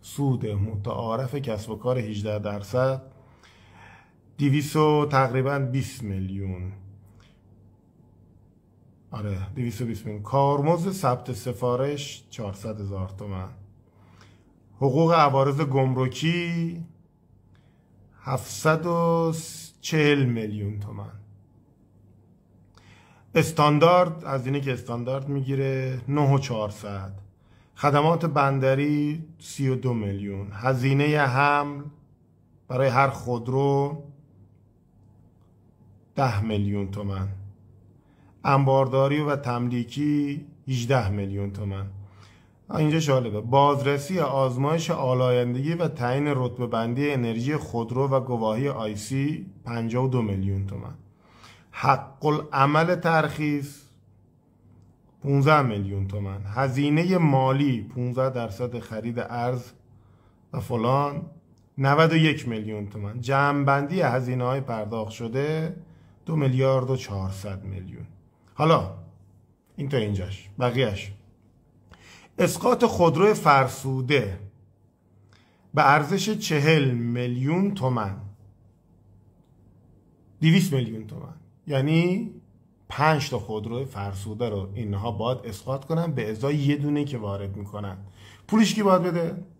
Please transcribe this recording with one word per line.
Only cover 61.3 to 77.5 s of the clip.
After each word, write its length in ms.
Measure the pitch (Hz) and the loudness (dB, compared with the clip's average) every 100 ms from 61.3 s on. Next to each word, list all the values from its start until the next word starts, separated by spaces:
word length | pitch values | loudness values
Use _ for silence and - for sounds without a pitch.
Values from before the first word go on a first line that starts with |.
| - _ _ _ - | -16 _ _ _ 0
نود 340 | 135 147 160 | 2 6 6
و 40 | 165 | 6
یک 320 | 156 139 123 | 4 4 -4
میلیون 400 | 110 107 107 101 | -6 -6 -6 -8
تومن. 340 | 107 101 120 | -8 -8 -8
جمع‌بندی 800 | 120 139 143 143 143 139 143 180 | 0 2 4 2 2 2 2 0
هزینه‌های 600 | 151 123 123 127 123 135 | 2 2 -2 -2 0 -2
پرداخت 500 | 131 113 104 117 107 | -4 -6 -4 -4 -6
شده 640 | 104 117 127 143 156 160 190 - - - - - | -6 -6 -4 -2 -2 -4 -8 -16 -20 -20 -16 -4
دو 100 | 160 | 0
میلیارد 540 | 135 127 135 131 127 | 2 4 4 2 0
و 60 | 131 | -4
چهارصد 680 | - 101 95 98 104 95 | -4 -6 -4 -6 -10 -10
میلیون. 420 | 95 95 92 117 - - _ _ _ | -10 -12 -12 -14 -16 -18 _ _ _
حالا 400 | - 151 151 92 - - - - _ _ _ _ - | -2 2 2 2 -10 -18 -20 -20 _ _ _ _ -8
این 140 | 139 | -2
تا 80 | 139 | -2
اینجاش، 520 | 104 95 90 - - - | 0 -2 -4 -10 -14 -2
بقیه‌اش. 540 | 123 120 120 98 - - - _ _ _ _ _ _ - - - - - | -2 2 0 -2 -10 -16 -20 _ _ _ _ _ _ -20 -20 -20 -20 -2
اسقاط 480 | 170 - 233 240 240 | 0 2 0 2 2
خودرو 480 | - 170 160 202 | 4 4 6 4
فرسوده 1080 | 214 160 139 127 - 135 131 127 143 104 90 - - _ _ _ _ _ _ _ _ _ _ _ | 4 6 6 4 -2 -4 -4 2 2 2 -8 -14 -20 _ _ _ _ _ _ _ _ _ _ _
به 180 | 143 147 | 4 6
ارزش 380 | 147 147 196 196 | 6 4 0 0
چهل 640 | 214 - 156 139 160 135 | -2 0 2 6 6 4
میلیون 800 | 120 117 120 123 123 131 | 2 -2 -2 -2 -2 0